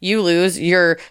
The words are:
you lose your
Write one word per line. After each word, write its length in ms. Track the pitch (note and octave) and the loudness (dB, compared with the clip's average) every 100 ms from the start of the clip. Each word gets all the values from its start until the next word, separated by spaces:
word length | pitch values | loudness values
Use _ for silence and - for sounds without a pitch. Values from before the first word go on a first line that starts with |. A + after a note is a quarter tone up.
you 200 | F3+ A3 | -4 -2
lose 380 | F3+ E3+ F#3 E3+ | 0 2 0 -2
your 400 | E3+ F3+ F3 E3 - | 0 2 2 -2 -6